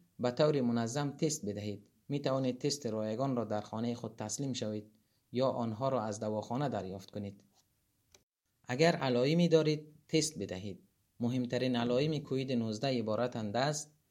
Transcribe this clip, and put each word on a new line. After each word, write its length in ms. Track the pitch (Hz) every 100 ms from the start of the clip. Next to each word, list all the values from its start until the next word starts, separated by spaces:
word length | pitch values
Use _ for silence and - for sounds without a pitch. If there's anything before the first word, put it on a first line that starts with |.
| _ -
به 120 | 123
طور 300 | 123 151 147
منظم 500 | 120 117 117 139 143
تست 360 | 135 156 151 101
بدهید. 400 | 104 104 101 - _ -
می‌توانید 500 | 143 143 135 131 127
تست 260 | 147 143 117
رایگان 500 | 107 107 110 135 120
را 80 |
در 160 | 107 107
خانه 340 | - 110 117
خود 220 | 117 110 -
تسلیم 360 | 107 - 139
شوید 380 | 120 110 107 104 _ _ _ -
یا 160 | 117 131
آنها 400 | 120 113 104 135
را 140 | 131
از 180 | 110 104
دواخانه 480 | 110 107 - 120 143
دریافت 420 | 107 92 95 -
کنید. 340 | 107 101 101 _ _ _ _ _ _ _ - _ _ _ _ -
اگر 280 | 127 160 170
علائمی 520 | 135 120 135 170 170
دارید، 380 | 160 151 151 - - -
تست 300 | 160 151 -
بدهید. 440 | 101 92 101 90 _ _ _ -
مهمترین 560 | 120 127 120 123 127 120
علائم 420 | 120 123 151 151
کووید 340 | 151 135 131
نوزده 460 | 123 113 107 139 127
عبارتند 580 | 110 107 123 120 107 113
از 320 | 139 151 - _ _